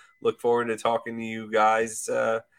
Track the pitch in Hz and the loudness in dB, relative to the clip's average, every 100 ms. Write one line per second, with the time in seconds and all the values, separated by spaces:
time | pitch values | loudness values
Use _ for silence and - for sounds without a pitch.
0 | - _ 117 - 120 120 117 110 117 117 | -20 _ -2 0 2 2 0 -2 0 -2
1 | 117 117 113 113 107 107 110 110 113 110 | -2 -8 -8 -8 -2 2 4 4 0 -4
2 | - 120 117 113 - | -4 -2 0 -2 -6